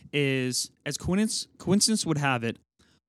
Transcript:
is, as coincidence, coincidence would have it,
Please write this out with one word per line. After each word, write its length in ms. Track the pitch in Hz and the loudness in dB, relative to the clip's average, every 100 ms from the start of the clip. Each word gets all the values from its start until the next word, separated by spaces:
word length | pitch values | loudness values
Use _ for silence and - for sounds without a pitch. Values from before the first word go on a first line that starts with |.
| - | -4
is, 580 | 147 139 131 127 123 - _ | 0 2 2 0 -2 -6 _
as 120 | - 143 | -10 -6
coincidence, 500 | - 185 214 - - - | -2 0 0 -2 -10 -8
coincidence 460 | - 202 - 214 | 0 2 2 0
would 140 | 165 147 | 0 0
have 240 | 143 123 | 2 0
it, 160 | 113 - _ _ _ _ | -2 -6 _ _ _ _